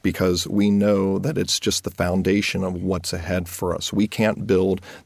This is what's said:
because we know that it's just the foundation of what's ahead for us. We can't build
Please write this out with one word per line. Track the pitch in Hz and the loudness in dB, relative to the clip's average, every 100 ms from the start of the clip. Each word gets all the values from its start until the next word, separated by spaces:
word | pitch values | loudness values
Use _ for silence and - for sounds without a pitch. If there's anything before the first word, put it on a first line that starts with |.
because | 95 - 95 90 - | -2 2 2 2 0
we | 98 104 | 2 4
know | 101 104 101 95 98 | 4 4 2 2 0
that | 131 151 | -2 -2
it's | 87 - | -2 -2
just | - - | 0 -2
the | - | -6
foundation | - 90 92 92 101 - 92 | -4 0 0 2 2 0 -2
of | 92 87 | -4 -4
what's | 92 92 87 | -2 -2 -4
ahead | 90 85 90 87 | -6 -2 -4 -4
for | - 92 | -4 -4
us. | 85 - | -4 -2
We | - 107 | 0 0
can't | - 110 - 104 | 2 0 0 2
build | 95 95 95 - - | 2 4 0 -4 -20